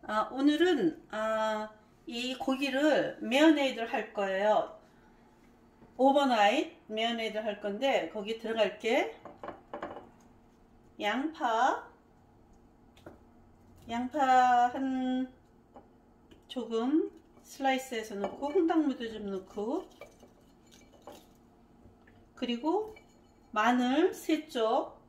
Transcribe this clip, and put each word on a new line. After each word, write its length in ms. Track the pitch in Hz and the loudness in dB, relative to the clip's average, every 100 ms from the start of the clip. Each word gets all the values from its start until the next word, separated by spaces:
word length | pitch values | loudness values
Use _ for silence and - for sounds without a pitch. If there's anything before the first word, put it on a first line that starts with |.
| - 214 | -2 -2
아, 120 | 214 | -2
오늘은, 760 | 254 285 294 359 302 180 - - | 2 2 4 4 4 2 -2 -10
아, 580 | 214 220 220 220 214 214 - - _ - | -4 -2 0 0 -2 -6 -12 -20 _ -12
이 320 | 240 254 262 | -8 -6 -4
고기를 800 | - 262 277 254 302 240 - - | -2 -2 0 2 2 2 0 -6
메어네이드를 720 | 220 254 311 294 269 220 226 | -2 4 6 6 2 -2 -4
할 220 | 240 208 | -4 -4
거예요. 640 | - 196 190 208 202 - - - - - - _ _ - _ - _ - - | -4 -4 0 2 2 0 -8 -20 -20 -20 -20 _ _ -20 _ -20 _ -20 2
오버나잇 800 | 269 285 277 233 202 262 349 - - | 4 6 4 4 4 4 -2 -8 -10
메어네이드를 580 | 214 233 233 220 208 | -4 -4 -2 -6 -4
할 160 | 220 202 | -6 -6
건데 500 | 208 202 269 233 - | -6 -2 0 0 -2
거기 260 | 220 202 226 | -8 -8 -8
들어갈 400 | 214 226 202 - | -6 0 0 0
게 380 | 220 269 453 - - - - - - - - - - - - - _ _ _ _ _ - | 0 0 0 -6 -18 -16 -16 -16 -16 -14 -12 -14 -18 -20 -20 -20 _ _ _ _ _ -6
양파, 920 | 208 233 311 - 269 226 254 - - - _ _ _ _ _ - - _ - - - - - _ - _ - - - | -4 -2 -4 -4 -2 2 2 0 -6 -20 _ _ _ _ _ -20 -20 _ -20 -20 -20 -20 -20 _ -20 _ -20 -20 -8
양파 760 | 233 254 302 262 254 254 247 247 | -6 -4 0 4 6 6 6 4
한 640 | 269 269 262 254 254 254 - _ _ _ - - - _ _ _ - _ | 0 -4 -2 -2 -2 -4 -10 _ _ _ -20 -20 -20 _ _ _ -20 _
조금 640 | 254 226 226 247 311 403 - - - | -10 -4 -2 2 2 0 -8 -20 -20
슬라이스해서 720 | - - 269 262 - 226 214 | -20 -4 0 0 -2 -8 -8
넣고 360 | 196 196 - 277 | -6 -6 -6 -2
홍당무도 580 | 370 330 330 285 254 233 | 2 2 2 2 -2 -6
좀 180 | 220 202 | -8 -8
넣고 560 | 190 190 - 208 320 370 - - - - _ - _ _ - - - - - - _ _ _ _ _ - _ - - - - | -8 -8 -8 -4 -4 -8 -20 -20 -20 -20 _ -20 _ _ -20 -20 -20 -20 -20 -20 _ _ _ _ _ -20 _ -20 -20 -20 -8
그리고 580 | 240 240 294 370 427 - - _ _ _ _ | -6 -4 -2 -2 -4 -12 -20 _ _ _ _
마늘 640 | 214 226 247 247 277 370 | 0 2 4 2 2 2
세 320 | - - 311 - | 0 -2 -2 -2
쪽 500 | 254 220 254 - - | -2 2 0 -2 -12